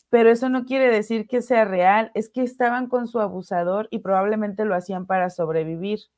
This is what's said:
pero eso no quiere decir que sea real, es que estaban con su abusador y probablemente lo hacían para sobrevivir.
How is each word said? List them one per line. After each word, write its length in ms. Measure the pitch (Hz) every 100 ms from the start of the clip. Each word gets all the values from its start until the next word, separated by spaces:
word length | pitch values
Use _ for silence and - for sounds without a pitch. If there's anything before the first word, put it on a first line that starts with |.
| _
pero 200 | 233 226
eso 200 | 233 254
no 160 | 262 254
quiere 240 | 262 254
decir 360 | 214 208 226 214
que 140 | 247
sea 240 | 240 233 208
real, 460 | 185 185 208 220
es 160 | - 220
que 140 | 254
estaban 440 | 247 - 240 240 247
con 200 | 247 233
su 120 | 233
abusador 680 | 202 185 180 180 175 196 214
y 100 | 226
probablemente 680 | 185 190 202 214 208 202 214
lo 100 | 180
hacían 320 | 180 185 185
para 220 | 190 180
sobrevivir. 720 | 180 160 160 160 165 196 208 -